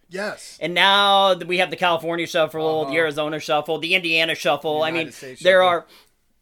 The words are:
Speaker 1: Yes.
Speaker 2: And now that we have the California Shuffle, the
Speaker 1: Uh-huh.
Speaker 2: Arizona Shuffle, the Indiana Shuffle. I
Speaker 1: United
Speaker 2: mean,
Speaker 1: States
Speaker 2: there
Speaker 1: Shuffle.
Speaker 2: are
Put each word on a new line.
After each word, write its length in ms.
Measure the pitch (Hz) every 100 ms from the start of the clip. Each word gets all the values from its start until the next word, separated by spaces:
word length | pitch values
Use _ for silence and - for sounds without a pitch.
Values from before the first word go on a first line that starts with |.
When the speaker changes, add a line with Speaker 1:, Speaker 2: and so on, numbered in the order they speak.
| _
Speaker 1:
Yes. 480 | 180 208 - - -
Speaker 2:
And 120 | 156
now 600 | 175 190 202 202 196 196
that 140 | 185 170
we 100 | 180
have 120 | 180
the 60 | 160
California 500 | 180 160 160 170 160
Shuffle, 560 | 175 156 160 156 156
the 60 | 143
Speaker 1:
Uh-huh. 60 | 156
Speaker 2:
Arizona 440 | 160 147 151 156
Shuffle, 380 | - 151 151 156
the 160 | 165
Indiana 400 | 185 170 160 160 151
Shuffle. 460 | 175 143 160 151
I 60 | 156
Speaker 1:
United 160 | 165 156
Speaker 2:
mean, 60 |
Speaker 1:
States 300 | - 135 127
Speaker 2:
there 200 | 175 190
Speaker 1:
Shuffle. 60 | 185
Speaker 2:
are 180 | 170 - - _ _ _ _